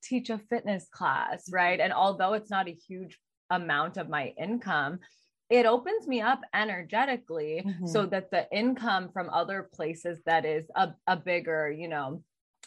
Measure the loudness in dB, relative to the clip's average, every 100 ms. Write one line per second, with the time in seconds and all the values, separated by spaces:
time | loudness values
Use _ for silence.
0 | -4 -4 -2 -6 -2 -4 -2 -4 -4 -2
1 | 0 0 -2 -4 -4 2 2 4 2 4
2 | 2 4 2 0 0 -2 -2 -6 -14 -12
3 | -14 -18 _ _ -2 -2 2 2 2 -2
4 | -4 -2 -4 -6 -4 -2 0 0 0 -4
5 | -12 _ _ _ 2 6 6 4 2 -4
6 | -2 0 2 0 0 -2 0 -2 -2 0
7 | 0 0 -4 -4 -2 -2 -4 -4 0 0
8 | 2 -2 0 -2 0 0 0 0 0 0
9 | -2 -6 -2 0 0 -4 -8 -6 -6 -4
10 | -8 -6 2 2 4 -2 -2 0 0 0
11 | -2 -2 2 0 0 0 0 -4 -4 -4
12 | -4 -8 -14 _ _ _